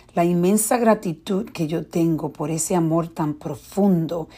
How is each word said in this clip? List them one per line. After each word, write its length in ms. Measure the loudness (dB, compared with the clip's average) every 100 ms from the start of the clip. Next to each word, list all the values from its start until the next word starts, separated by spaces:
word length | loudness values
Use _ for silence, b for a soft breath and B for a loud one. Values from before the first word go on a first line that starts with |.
| b
la 120 | 0 2
inmensa 520 | 2 2 2 2 2
gratitud 720 | 4 2 0 -8 -4 -4 -4
que 160 | -6 -4
yo 180 | -4 -4
tengo 480 | 0 0 0 -4
por 180 | -6 -6
ese 240 | -4 -2 0
amor 320 | 2 0 -2
tan 280 | -4 -4 -4
profundo 920 | -8 -12 -8 0 2 2 0 -4 -8